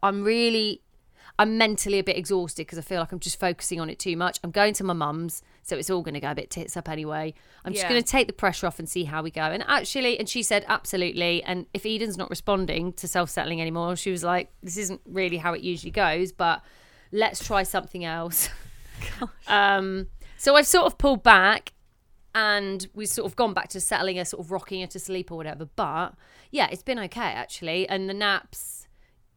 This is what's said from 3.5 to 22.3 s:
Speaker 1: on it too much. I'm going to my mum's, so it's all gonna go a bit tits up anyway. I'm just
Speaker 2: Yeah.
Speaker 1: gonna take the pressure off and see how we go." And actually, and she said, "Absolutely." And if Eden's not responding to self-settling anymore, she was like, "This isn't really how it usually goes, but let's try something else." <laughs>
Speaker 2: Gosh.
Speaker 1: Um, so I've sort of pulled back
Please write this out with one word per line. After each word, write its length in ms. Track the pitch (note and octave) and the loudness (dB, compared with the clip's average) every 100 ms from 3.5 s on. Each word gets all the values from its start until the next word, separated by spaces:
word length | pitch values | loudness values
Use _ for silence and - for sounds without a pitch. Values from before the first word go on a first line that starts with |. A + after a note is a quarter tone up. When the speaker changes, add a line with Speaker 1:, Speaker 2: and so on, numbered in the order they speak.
| E3+ - E3+ | -2 -4 -4
Speaker 1:
on 80 | D#3 | -4
it 100 | - | -6
too 160 | F#3 E3+ | -4 0
much. 240 | F3+ - | 0 -2
I'm 60 | E3+ | 0
going 240 | F3+ G#3 | 4 4
to 100 | G3+ | 4
my 80 | F#3+ | 0
mum's, 500 | F3 D3 D#3 E3 - - _ | 0 0 -2 -4 -8 -14 _
so 120 | - D3+ | -6 -4
it's 120 | - | 0
all 140 | F#3 | 0
gonna 180 | E3 D3 | -2 -4
go 100 | C#3+ | -4
a 20 | |
bit 160 | D3 - | -6 -6
tits 260 | - E3 F3 | -8 -8 -8
up 100 | D#3+ | -6
anyway. 440 | D#3 D3+ D#3 D#3 - _ - | -6 -4 -4 -6 -8 _ -14
I'm 80 | - | -6
just 120 | G3+ | -2
Speaker 2:
Yeah. 40 | F3+ | 2
Speaker 1:
gonna 140 | A#3+ | 2
take 240 | A#3 C4 A#3+ | 4 2 2
the 60 | |
pressure 320 | - G3 - F3 | 0 0 0 -2
off 120 | - | -4
and 80 | E3 | -6
see 160 | F3+ | -4
how 180 | D#3 D#3 | -4 -4
we 80 | D#3+ | -4
go." 120 | D#3+ | -2
And 200 | D#3 F#3 - | -2 -2 2
actually, 520 | C#4+ F4+ C#4 B3 A#3+ | 2 2 0 0 0
and 100 | G#3+ | -2
she 140 | B3 | -2
said, 220 | A3 G#3 G3+ | 2 2 2
"Absolutely." 760 | G#3 - F#3+ F3+ - F3 E3+ | -2 -2 -2 -2 0 0 0
And 200 | - F3+ - | -2 -6 -6
if 140 | - A3 | -6 -4
Eden's 320 | A3 A3 F#3 | -2 -2 -4
not 100 | F#3 | -6
responding 640 | F3+ - G3 F#3 D#3 F3 | -4 0 2 2 -2 -4
to 140 | F3+ F3 | -6 -2
self-settling 520 | F#3 F3 - D#3 E3 | 0 0 -2 -2 -2
anymore, 340 | E3 E3 E3+ F3 | -2 -2 -2 -2
she 140 | F#3+ | -2
was 120 | F3+ | -2
like, 280 | E3+ F3+ - - | 0 0 -2 -10
"This 140 | F3+ F3+ | -10 -6
isn't 240 | F#3+ F#3+ - | -6 -8 -6
really 320 | F#3 F#3 E3+ | -2 0 0
how 160 | E3 | -2
it 80 | E3 | -2
usually 280 | F3 E3+ D#3 | -4 -6 -4
goes, 380 | D#3 F3+ D#3+ F#3 | 0 2 2 -2
but 300 | - F3 D#3+ - - - - _ | 0 0 0 -4 -20 -20 -20 _
let's 340 | G#3 A3 - | 0 0 -2
try 180 | - G3+ | -2 0
something 420 | F#3 F#3+ - F3+ | 0 -2 -4 -6
else." 440 | E3+ E3 E3 E3+ - | -6 -6 -2 -2 -2
<laughs> 640 | - - - - - - - | -4 -14 -16 -16 -10 -10 -6
Speaker 2:
Gosh. 100 | A#3+ - - | -8 -6 2
Speaker 1:
Um, 580 | G#3 G3+ G3 F#3+ F#3+ F#3 - - - | 4 6 4 0 -4 -6 -10 -16 0
so 160 | - C#4+ | 8 8
I've 100 | C#4+ | 8
sort 180 | F4+ D#4+ | 6 6
of 100 | - | 4
pulled 240 | C#4+ A#3+ | 4 6
back 480 | A#3+ G3+ F#3+ A3 - - _ _ _ - - | 8 10 8 4 -2 -18 _ _ _ -20 -4